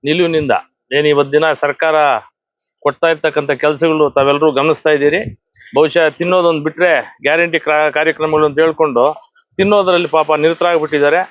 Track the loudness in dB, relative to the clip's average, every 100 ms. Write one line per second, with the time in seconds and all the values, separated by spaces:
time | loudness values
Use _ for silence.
0 | -2 -2 0 -2 0 -2 -4 _ _ 0
1 | 2 2 2 2 0 -2 -4 -2 0 2
2 | 2 0 -6 _ _ _ _ _ -6 -2
3 | -2 0 -2 -4 -4 -2 -2 0 -2 0
4 | 0 2 0 2 0 0 0 0 0 2
5 | 0 -2 -6 -14 _ _ -6 0 2 2
6 | 0 0 -2 0 2 0 -4 -2 0 0
7 | -2 -6 -2 0 0 -2 -2 0 0 0
8 | -2 -2 -2 0 0 0 -2 0 0 2
9 | 0 -2 -16 _ _ -4 0 2 2 0
10 | 0 -2 0 0 0 0 0 0 -2 0
11 | 0 0 -2